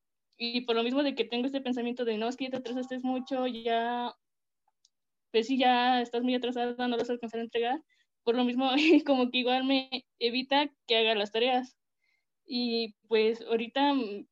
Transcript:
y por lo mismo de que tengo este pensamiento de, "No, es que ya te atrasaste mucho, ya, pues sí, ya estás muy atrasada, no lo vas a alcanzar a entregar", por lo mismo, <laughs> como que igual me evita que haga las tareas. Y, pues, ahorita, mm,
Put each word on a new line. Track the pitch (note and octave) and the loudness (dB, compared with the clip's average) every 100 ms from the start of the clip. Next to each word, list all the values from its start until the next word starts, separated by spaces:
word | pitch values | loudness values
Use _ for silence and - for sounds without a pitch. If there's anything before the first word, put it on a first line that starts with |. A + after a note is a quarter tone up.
| _ _ _ - | _ _ _ -8
y | A#3 A#3+ | -6 -4
por | B3 A3+ | 0 0
lo | |
mismo | A#3 C4+ | 0 0
de | C#4+ C#4 | 0 -2
que | - | -2
tengo | A#3+ C4+ | -2 -2
este | C#4 | -2
pensamiento | B3+ B3 A#3+ B3 A#3 | -4 -2 -4 -4 -2
de, | G#3+ | -2
"No, | A3+ | -2
es | C4 | -4
que | C4 | -6
ya | |
te | C4 | -6
atrasaste | A#3+ B3+ B3+ B3+ | -6 -6 -6 -4
mucho, | B3+ B3+ B3+ C4 B3+ | -4 -4 -4 -4 -4
ya, | A3+ A#3 A3+ A#3 A#3+ A#3+ - _ _ _ _ _ _ _ _ _ _ _ | -4 -2 -2 0 -2 -6 -10 _ _ _ _ _ _ _ _ _ _ _
pues | A3 A#3 | -2 0
sí, | C4 | 2
ya | B3+ B3 B3 B3 | 4 4 4 2
estás | A#3+ A#3 | 0 -2
muy | B3 B3+ | 0 0
atrasada, | B3 A#3+ A#3+ A#3+ | -2 -4 -4 -2
no | B3 | -2
lo | A#3 | -2
vas | A#3+ | -2
a | |
alcanzar | A#3+ A3+ A3+ | -4 -6 -8
a | |
entregar", | A#3 A#3 A#3 D#4 - _ _ _ | -4 -2 -2 -4 -8 _ _ _
por | A#3 B3 | 0 2
lo | B3 | 2
mismo, | B3 C4 | 2 2
<laughs> | C#4 D#4 D4 D4 | 4 6 6 6
como | C4 B3 | 2 2
que | B3+ | 0
igual | B3 C4 C4 | 0 0 2
me | C4+ C4 C#4 - - | 0 -2 -10 -12 -4
evita | A#3 B3 C4 C#4 C#4+ _ - | -2 -2 0 2 0 _ 0
que | A3+ | 2
haga | A3 G#3+ | 4 2
las | G#3 | 0
tareas. | A3+ B3 B3+ B3+ _ _ _ _ _ _ _ - | 0 2 0 -2 _ _ _ _ _ _ _ -8
Y, | B3 A#3+ A#3 A3 - - | -4 -2 -2 -4 -8 0
pues, | A3 A3 A3+ | 2 4 0
ahorita, | - A3+ A#3 C4+ C#4+ | -2 -2 -2 2 2
mm, | C#4 G#3+ G#3 - | 2 0 -6 -12